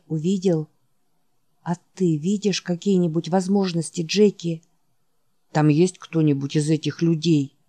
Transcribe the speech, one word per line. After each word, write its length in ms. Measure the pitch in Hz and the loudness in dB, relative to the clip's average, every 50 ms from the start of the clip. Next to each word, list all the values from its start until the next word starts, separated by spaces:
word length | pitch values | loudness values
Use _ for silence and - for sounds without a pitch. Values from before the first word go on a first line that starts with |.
| _ | _
увидел". 600 | - 160 156 151 185 202 185 180 190 165 156 156 - _ _ _ _ _ _ _ _ _ _ _ _ _ _ _ _ _ _ - | -6 -6 -4 -2 -2 -2 0 0 0 0 0 -2 -6 _ _ _ _ _ _ _ _ _ _ _ _ _ _ _ _ _ _ -8
"А 120 | 160 175 - _ _ - | -8 -8 -8 _ _ -6
ты 220 | - 185 170 160 | -2 0 0 0
видишь 440 | 147 151 190 214 196 208 202 175 - | 0 -2 -2 -2 -2 -2 -2 -4 -4
какие-нибудь 680 | - - 175 165 - 202 190 180 175 165 156 170 - 156 | -4 -6 -6 -4 -2 0 2 2 2 0 -2 -4 -4 -2
возможности, 720 | 175 190 180 185 202 202 190 185 165 165 156 - - 175 | -2 -2 0 0 0 0 0 0 -2 -4 -6 -6 -8 -8
Джеки?" 600 | 165 156 - 196 214 202 202 - 165 170 165 160 _ _ _ _ _ _ _ _ _ _ _ _ _ _ _ _ _ _ | -8 -2 2 2 4 2 2 0 -6 -8 -8 -8 _ _ _ _ _ _ _ _ _ _ _ _ _ _ _ _ _ _
"Там 160 | - 156 151 | 0 2 4
есть 300 | 151 143 156 180 185 - | 4 4 4 4 2 0
кто-нибудь 580 | - - - 165 160 156 151 143 139 139 135 - | -6 -12 -6 -2 0 2 2 2 0 -2 -2 -2
из 140 | 156 147 151 | -2 0 0
этих 320 | 160 151 - 147 - - | 0 0 -2 -4 -4 0
людей?" 540 | 170 165 170 151 156 170 160 147 135 139 _ _ _ | 0 0 0 0 2 2 2 2 2 -2 _ _ _